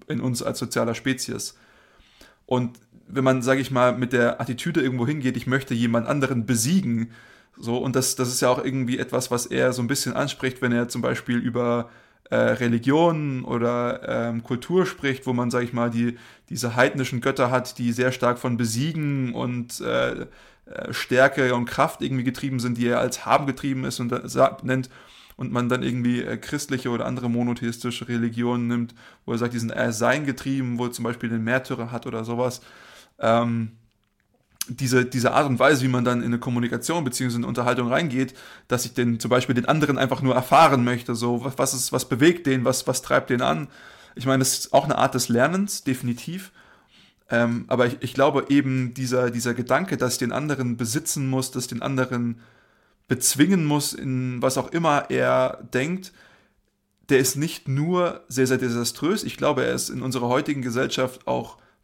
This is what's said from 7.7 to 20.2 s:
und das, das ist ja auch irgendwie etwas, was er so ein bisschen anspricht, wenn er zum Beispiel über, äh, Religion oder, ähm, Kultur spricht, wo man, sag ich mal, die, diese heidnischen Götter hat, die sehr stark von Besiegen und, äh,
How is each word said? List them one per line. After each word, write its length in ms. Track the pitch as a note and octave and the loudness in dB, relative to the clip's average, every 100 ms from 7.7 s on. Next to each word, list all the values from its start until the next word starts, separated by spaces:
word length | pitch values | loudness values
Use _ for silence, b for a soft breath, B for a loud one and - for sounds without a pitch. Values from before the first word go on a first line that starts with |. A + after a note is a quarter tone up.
| B2 | -2
und 180 | C3+ B2+ | 0 0
das, 200 | B2+ - | 0 0
das 140 | B2+ | -2
ist 120 | B2+ | 2
ja 80 | B2+ | 2
auch 140 | B2+ | 2
irgendwie 340 | C3+ C3 A#2+ B2+ | 0 -2 -2 -2
etwas, 320 | B2+ B2+ - | -2 -4 -2
was 140 | A#2+ - | -4 -2
er 260 | C3 B2+ | 0 2
so 80 | A#2+ | 2
ein 60 | A#2 | -2
bisschen 260 | C3+ C3 | -2 -2
anspricht, 480 | A#2+ C#3+ - C3 B2+ | -2 -4 -2 -6 -2
wenn 100 | B2 | 0
er 180 | A#2+ A#2+ | 2 0
zum 120 | B2 | -2
Beispiel 360 | B2 A#2 - A#2+ | -2 -2 0 0
über, 520 | A#2+ A#2 A#2+ A#2+ A#2 B B B - | 0 0 0 0 -2 B B B -4
äh, 60 | A#2 | 2
Religion 1120 | A#2 A#2 A#2+ A#2 A#2+ D3 E3+ D#3+ D3 B2+ - | 2 2 2 2 4 4 4 2 -2 -4 -4
oder, 560 | A#2+ A#2 A#2+ A#2+ - - | -2 0 0 -2 -4 -4
ähm, 360 | A#2+ A#2 A#2 | -2 -2 -4
Kultur 420 | A#2 B2 - F3+ F#3 | -4 -6 0 2 2
spricht, 420 | - C#3 C3 C3 | 0 -4 -2 -2
wo 60 | |
man, 180 | A#2+ B2 | 0 0
sag 120 | B2 | 0
ich 100 | A#2+ | -2
mal, 180 | A#2+ A#2+ | 0 0
die, 260 | A#2 A#2+ A#2+ B B - | 0 0 -2 B B -12
diese 260 | - A#2+ A#2+ | -6 -4 4
heidnischen 460 | C#3 C#3+ B2+ B2 | 2 4 -2 -2
Götter 300 | C3+ C3 B2 | -2 2 2
hat, 260 | B2+ - - | 2 -2 -4
die 140 | A#2+ | -2
sehr 200 | A#2 B2+ | 2 0
stark 280 | B2+ B2 A#2+ | 2 0 2
von 180 | B2+ A#2+ | -2 0
Besiegen 760 | A#2 A2+ D3+ D#3+ D3 C#3 B2+ | 0 0 -2 0 -2 0 -2
und, 460 | A#2 B2 B2 A#2+ - | -2 -4 -4 -6 -8
äh, 400 | A#2+ A#2+ B2 A#2+ | -2 0 0 -4